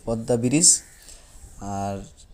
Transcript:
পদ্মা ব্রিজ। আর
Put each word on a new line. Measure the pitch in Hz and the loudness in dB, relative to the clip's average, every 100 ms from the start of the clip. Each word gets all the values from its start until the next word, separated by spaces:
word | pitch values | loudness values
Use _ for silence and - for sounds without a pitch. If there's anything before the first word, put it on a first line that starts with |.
পদ্মা | - 113 117 120 | -4 -4 0 0
ব্রিজ। | 123 147 175 - - - - - - - - - | 2 4 4 4 0 -20 -20 -20 -20 -20 -20 -12
আর | 101 98 98 98 95 - - | -8 -4 -4 -6 -10 -18 -20